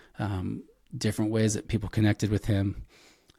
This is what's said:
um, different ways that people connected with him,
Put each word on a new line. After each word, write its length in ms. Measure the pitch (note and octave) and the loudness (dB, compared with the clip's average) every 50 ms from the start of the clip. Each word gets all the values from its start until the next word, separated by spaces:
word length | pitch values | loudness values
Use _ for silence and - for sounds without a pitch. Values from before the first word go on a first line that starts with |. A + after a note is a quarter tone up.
| - - _ - | -20 -16 _ -6
um, 440 | A2 G2+ G2 F#2 F#2 G2 A2 - - - _ _ _ _ - | -4 -4 -2 -4 -4 -4 -6 -8 -10 -14 _ _ _ _ -8
different 340 | B2 - G#2+ G#2 - G#2+ G#2+ | -4 -2 -2 0 0 0 0
ways 240 | A2 A2 A2 G#2+ G#2+ | 2 2 2 2 2
that 140 | - - - | 0 -2 -2
people 220 | - G2+ G#2 F#2 | -2 -2 -2 -2
connected 400 | - A2 G#2+ G#2 G2+ - A2 G2+ | 0 2 4 4 4 2 2 0
with 160 | G#2+ G2 - | 0 0 0
him, 400 | - G2+ G2 G2 G2+ F#2+ - - - - - - - - _ _ _ _ | 2 2 2 2 0 -2 -4 -10 -14 -18 -20 -20 -20 -20 _ _ _ _